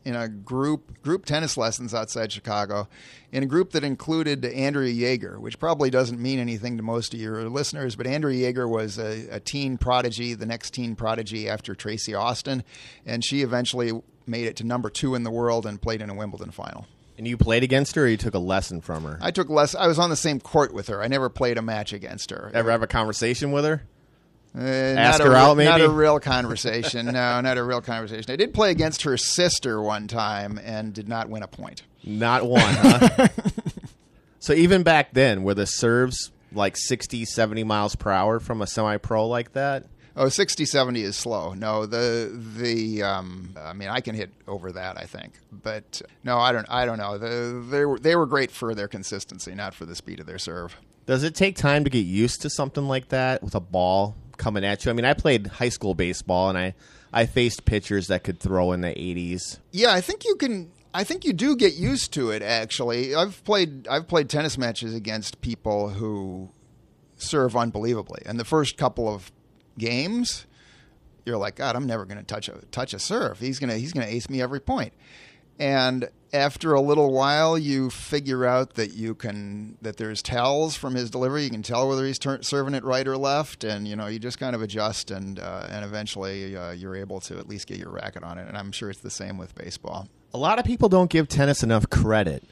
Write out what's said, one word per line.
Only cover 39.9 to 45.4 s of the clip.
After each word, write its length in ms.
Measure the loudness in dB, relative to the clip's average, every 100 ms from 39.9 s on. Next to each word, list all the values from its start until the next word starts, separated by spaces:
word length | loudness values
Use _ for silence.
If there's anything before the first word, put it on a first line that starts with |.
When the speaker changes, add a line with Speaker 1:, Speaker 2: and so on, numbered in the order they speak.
| -20 -14 0
Speaker 1:
Oh, 100 | 2
sixty, 360 | 4 0 2 2
seventy 380 | 2 2 0
is 120 | -4 -6
slow. 380 | -4 -4 -4
No, 320 | -6 -4 -4 -2
the, 440 | 0 0 0 -4 -8 -12 -6
the, 460 | -2 0 -2 -2
um, 520 | -2 -2 -6 -12 -14 -14
I 160 | -14
mean, 140 | -10 -6
I 140 | -6
can 140 | -6 -8
hit 160 | -10 _ -12
over 240 | -10 -10
that, 240 | -10 -10 -10
I 60 | -14
think. 280 | -16 -18 _